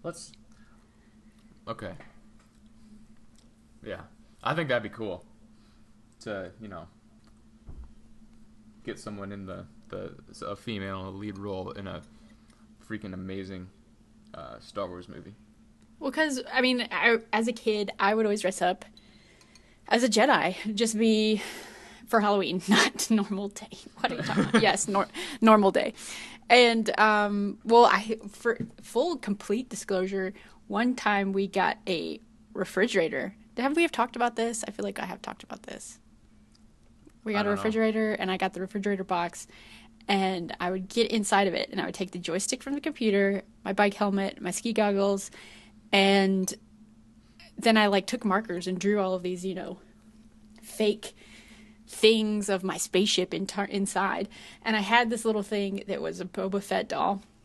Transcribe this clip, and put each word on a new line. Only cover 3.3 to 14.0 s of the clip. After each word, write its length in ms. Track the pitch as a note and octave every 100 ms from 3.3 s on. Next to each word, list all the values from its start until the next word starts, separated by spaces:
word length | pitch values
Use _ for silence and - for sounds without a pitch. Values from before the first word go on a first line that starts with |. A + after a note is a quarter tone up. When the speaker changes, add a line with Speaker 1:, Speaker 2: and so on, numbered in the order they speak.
| - - _ _ -
Speaker 1:
Yeah. 180 | - F#2+ - - - -
I 120 | A#2
think 140 | D#3+ D3+
that'd 140 | A#2+
be 60 | G#2
cool 360 | - G#2+ F2 - - - - - - - - - -
to, 320 | A#2+ G2 F#2 G#2
you 80 | G#2+
know, 180 | F2+ E2 - - - - - - - - - - - - - - - - - - -
get 140 | - G#2
someone 340 | A2+ G2+ G2
in 140 | G2+ F#2+
the, 200 | F#2+ G2+ - -
the, 240 | F#2+ F#2+ - - - -
a 100 | G2+
female 560 | - G#2 G2 F#2+ F#2+
lead 260 | F#2+ G#2+ G2
role 340 | G2+ F#2+ F#2
in 140 | - G2
a 160 | F2 - - - - - - - - -
freaking 260 | G#2+ G#2
amazing, 540 | F#2 F#2 F#2+ F#2+ F#2 F#2 - - -